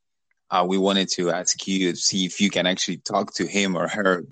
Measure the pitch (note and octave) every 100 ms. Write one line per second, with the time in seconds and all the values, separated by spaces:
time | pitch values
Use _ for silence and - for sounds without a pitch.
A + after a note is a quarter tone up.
0 | _ _ _ _ _ F#2+ F2+ F#2+ F#2+ G2
1 | F2+ - F2 E2+ F2+ - - F#2+ F2+ E2
2 | - G2 F2+ - G2+ F#2 F2 F#2 - F2
3 | - G2+ G2+ - E2+ G2+ G2 E2+ E2 G#2+
4 | F#2+ F2+ -